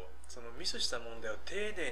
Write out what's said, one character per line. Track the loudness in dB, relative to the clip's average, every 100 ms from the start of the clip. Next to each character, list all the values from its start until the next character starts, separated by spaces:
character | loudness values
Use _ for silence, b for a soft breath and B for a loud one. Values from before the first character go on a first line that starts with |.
| -2 -2 -2
そ | -2
の | -2
ミ | 0
ス | 0 2
し | 2
た | 2
問 | 0 0
題 | 0
を | 0
丁 | 0
寧 | 2 0 0 0